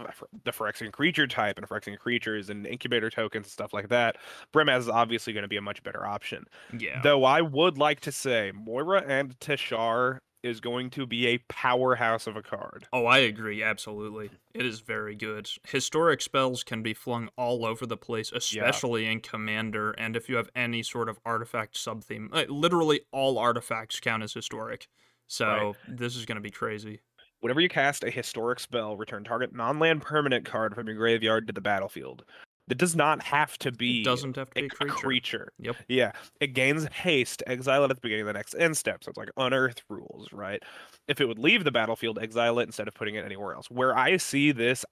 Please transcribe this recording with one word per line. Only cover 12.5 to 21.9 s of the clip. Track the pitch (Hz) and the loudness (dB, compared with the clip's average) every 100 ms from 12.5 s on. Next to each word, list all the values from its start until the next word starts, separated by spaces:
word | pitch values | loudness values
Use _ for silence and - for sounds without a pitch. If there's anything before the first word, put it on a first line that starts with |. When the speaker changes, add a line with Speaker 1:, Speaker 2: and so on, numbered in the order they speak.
| 101 - - - | -8 -10 -14 -6
Speaker 2:
Oh, | 127 117 | 0 6
I | 131 | 6
agree, | 120 107 110 104 | 6 2 -4 -2
absolutely. | 110 104 - 104 107 107 104 - _ - | -2 -2 -6 -8 -8 -10 -12 -16 _ -4
It | 127 | -4
is | 110 | -4
very | - 110 107 104 | -6 -6 -6 -6
good. | 110 107 104 - - | -6 -6 -8 -12 -4
Historic | 139 - 156 165 139 | -2 0 2 4 2
spells | - 139 131 123 | 0 2 2 0
can | - 113 | -6 -4
be | 113 107 | -4 -4
flung | - 120 113 - | -4 -4 -4 -4
all | 120 123 | -2 0
over | 113 113 120 | -2 -2 -4
the | 110 | -6
place, | - 113 107 | -4 -4 -4
Speaker 1:
Yeah. | 120 | -4
Speaker 2:
especially | - 107 117 - 127 117 110 | -4 0 2 2 2 0 0
in | 110 | -2
Commander, | - 110 107 107 110 107 107 | -4 -6 -4 -2 -2 -2 -2
and | - 110 117 | -2 -4 -4
if | - | -2
you | 120 | -2
have | 110 127 | -2 -2
any | 120 117 | -2 -2
sort | 113 120 113 | -4 -4 -4
of | 104 117 | -4 -4
artifact | 113 113 - 107 - | -4 -2 -6 -6 -6
sub-theme, | - | -8